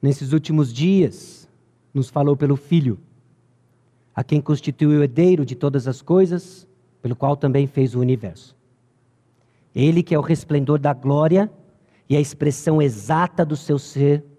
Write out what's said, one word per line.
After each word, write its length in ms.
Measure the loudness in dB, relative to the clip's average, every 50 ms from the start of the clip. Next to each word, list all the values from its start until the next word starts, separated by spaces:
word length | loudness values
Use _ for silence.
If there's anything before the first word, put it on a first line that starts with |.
Nesses 320 | 0 0 -2 -2 -4 -2 -2
últimos 400 | -2 -2 0 0 0 0 0 -2
dias, 720 | -2 0 2 2 2 2 0 -2 -6 -20 -20 -20 -20 -20 _ _ _ _ _ _ _ _ _ _
nos 160 | -4 -4 -4
falou 260 | -2 -2 0 0 0
pelo 220 | 0 0 0 0 -2
Filho, 420 | -2 0 0 0 2 0 -4 -4 -10 _ _ _ _ _ _ _ _ _ _ _ _ _ _ _ _ _ _ _ _ _ _
a 80 | -8
quem 200 | -4 -2 -2 -2
constituiu 580 | 0 0 -2 -2 -2 -8 -4 _ 2 2 4 4
o 20 |
herdeiro 440 | 2 0 2 2 4 4 4 2 0
de 100 | -4 -6
todas 320 | -4 -4 -2 -2 -2 -4 -4
as 140 | -8 -8
coisas, 680 | -4 0 4 4 4 2 2 -6 -8 -10 -20 -20 -20 _ _ _ _ _ _ _
pelo 140 | _ -6 -6
qual 220 | -2 -2 -2 -2 0
também 280 | 0 0 2 2 0
fez 300 | 0 0 0 -2 0 0
o 60 | -2
universo. 520 | 0 0 -2 -2 -4 -12 -14 -14 -20 -20 _ _ _ _ _ _ _ _ _ _ _ _ _ _ _ _ _ _ _ _ _ _ _ _ _
Ele 300 | 0 0 2 2 2 0
que 100 | 0 -2
é 60 | -2
o 20 |
resplendor 560 | 0 0 -2 -2 -2 -2 -2 -2 0 0 0 0
da 160 | 0 -2 -2
glória 560 | -2 -2 -2 0 2 2 4 4 2 2 0 -6 -16 -20 _ _ _ _ _ _ _ _ _
e 80 | 0 0
a 20 |
expressão 640 | 0 -2 -4 -4 -2 -2 -2 -2 -2 0 2 2
exata 640 | 2 0 -2 -4 -4 -2 0 0 0 -2 0 -2 -2
do 100 | -2 -2
seu 240 | -8 -4 -4 -4 -4
ser 460 | -4 -8 -4 0 2 2 2 0 -2 -10 -20